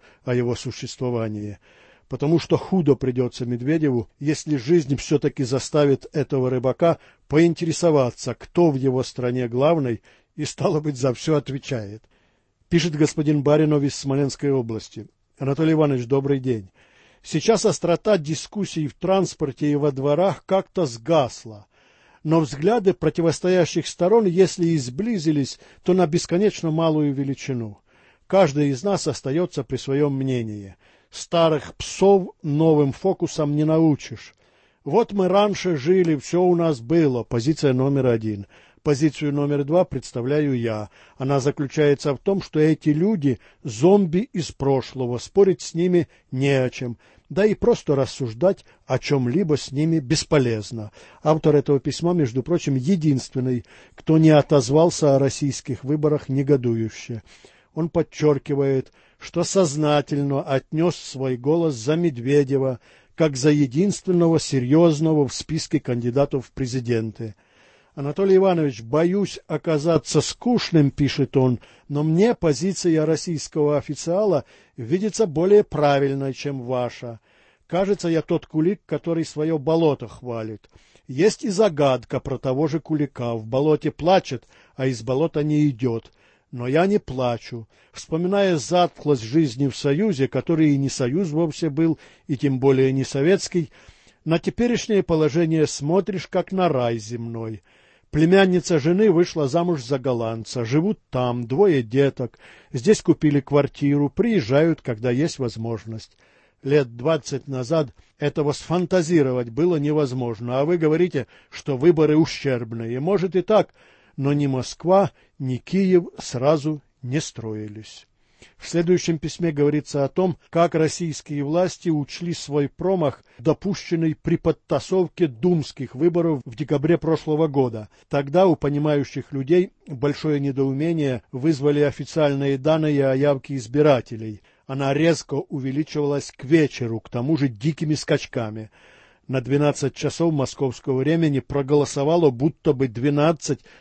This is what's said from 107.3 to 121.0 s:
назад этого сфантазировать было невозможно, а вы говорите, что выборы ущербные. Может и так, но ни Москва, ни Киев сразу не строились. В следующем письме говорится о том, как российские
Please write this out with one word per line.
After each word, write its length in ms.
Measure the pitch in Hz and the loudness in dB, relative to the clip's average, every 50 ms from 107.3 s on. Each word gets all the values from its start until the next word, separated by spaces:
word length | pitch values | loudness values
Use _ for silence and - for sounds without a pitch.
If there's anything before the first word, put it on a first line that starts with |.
| 143 127 - 139 | -10 -10 -8 -8
назад 400 | 135 127 123 117 165 160 156 127 - - _ _ _ _ | -8 -8 -4 -2 -2 -2 -2 -2 -8 -16 _ _ _ _
этого 320 | 147 147 - 170 147 147 143 | -4 -4 -2 -2 -2 -2 -4
сфантазировать 960 | - - - 160 180 180 - 185 185 165 156 180 160 139 131 127 127 123 117 | -4 -6 -4 -2 -2 0 0 0 0 2 2 2 2 2 2 0 -2 -4 -4
было 260 | 113 123 165 180 175 | -2 0 0 0 2
невозможно, 840 | 151 143 147 151 151 147 127 123 131 123 120 113 101 120 120 123 135 | 0 0 0 0 0 0 -2 -2 -4 -4 -4 -6 -6 -6 -4 -2 -2
а 40 | 143 | 0
вы 140 | 160 180 170 | 0 0 0
говорите, 480 | 160 151 156 160 175 180 - 143 117 - _ - _ _ | 2 2 2 2 2 0 0 -4 -6 -6 _ -20 _ _
что 260 | - - - - 139 | -20 -12 -6 -6 -4
выборы 400 | 123 135 175 170 156 156 151 151 | 2 4 4 4 6 4 4 4
ущербные. 840 | 156 165 - - - - 139 127 117 120 110 117 113 113 113 120 131 | 4 4 2 0 -4 -4 -2 -2 -2 -4 -6 -8 -8 -8 -6 -6 -6
Может 340 | 143 175 202 185 175 190 160 | -2 -2 0 0 -2 0 -2
и 80 | 185 175 | -2 0
так, 320 | - 214 202 165 - _ _ _ _ _ _ _ _ _ | 2 2 2 2 0 _ _ _ _ _ _ _ _ _
но 160 | - 135 139 143 | -4 -2 0 0
ни 140 | 143 147 | 0 0
Москва, 640 | 139 131 131 120 - - - - 165 185 196 196 - - _ _ _ _ _ | 0 -2 -2 -4 -8 -12 -6 0 2 4 4 4 2 -2 _ _ _ _ _
ни 180 | 143 127 127 | -6 -6 -6
Киев 480 | 117 - - - 190 196 185 185 175 170 - - - | -6 -6 -4 -2 0 2 4 4 4 2 0 -8 -14
сразу 640 | - - - 123 127 143 160 151 131 156 156 147 - _ _ _ - | -14 -10 -6 -2 2 2 2 2 0 -4 -6 -6 -10 _ _ _ -10
не 180 | 123 127 151 | -6 -4 -4
строились. 840 | - - - - 113 110 107 107 107 107 104 107 107 - - - - _ _ _ _ _ _ _ - - _ _ | -6 -6 -12 -12 -12 -10 -10 -10 -10 -12 -14 -16 -18 -20 -20 -20 -20 _ _ _ _ _ _ _ -20 -20 _ _
В 100 | - - | -14 -4
следующем 500 | - 170 170 170 180 165 - - 165 156 | -2 -2 2 2 2 2 2 0 -2 -4
письме 340 | - 151 - - 170 165 151 | -4 -8 -6 -4 -4 -4 0
говорится 520 | 143 143 147 147 151 139 - - 143 139 | 0 0 2 0 0 -4 -4 -4 -4 -4
о 40 | 135 | -2
том, 280 | - - - - - - _ _ | -2 -2 -2 -2 -2 -4 _ _
как 240 | - 170 170 170 - | 0 2 2 2 2
российские 680 | 160 160 147 - - | 2 0 0 0 -4